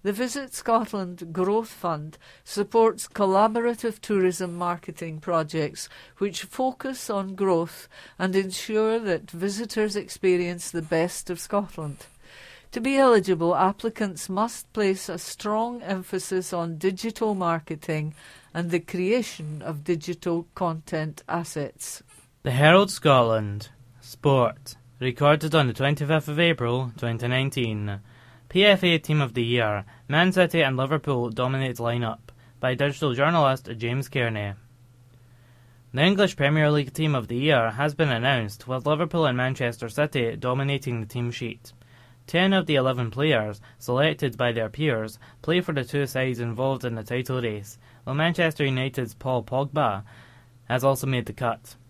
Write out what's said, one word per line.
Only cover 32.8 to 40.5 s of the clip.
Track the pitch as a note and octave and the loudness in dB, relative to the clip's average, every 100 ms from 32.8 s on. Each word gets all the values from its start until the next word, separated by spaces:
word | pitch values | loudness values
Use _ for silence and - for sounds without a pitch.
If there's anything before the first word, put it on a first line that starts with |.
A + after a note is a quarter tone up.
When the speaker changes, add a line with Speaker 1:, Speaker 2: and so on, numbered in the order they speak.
| C#3+ C3+ D3+ | 0 0 -2
Speaker 2:
journalist | A#2+ D3 E3+ C#3 C3 - A2+ | 2 2 4 4 2 -6 -6
James | A#2 C3 C3 | -4 -2 -2
Kearney. | C#3 A#2 G#2+ G2+ G2+ - _ - _ - - - - _ - - _ - | -2 -2 -2 -6 -8 -16 _ -20 _ -20 -20 -20 -20 _ -20 -20 _ -8
The | B2 | 2
English | E3+ G3 G3 | 2 4 2
Premier | - C#3+ D#3 D3+ | 2 2 4 4
League | D3+ C3+ | 2 0
Team | - D#3 | -2 0
of | C#3 G#2+ | 0 -2
the | A#2+ | 0
Year | D3 C3+ A2+ | 4 4 2
has | A2 D3+ | 0 -2
been | D3 D3+ | 0 0
announced, | A#2 B2+ C3 G#2 G2+ - | 2 2 2 -2 -8 -6
with | B2+ C#3+ | -4 0
Liverpool | D#3 E3+ F3 D3+ | 0 0 2 2
and | B2 | 2
Manchester | B2+ C3 B2 A#2 A#2 | -2 -2 -4 -4 -6
City | C3 D3 C#3 A#2 | -2 0 0 -2
dominating | - B2+ | -2 -2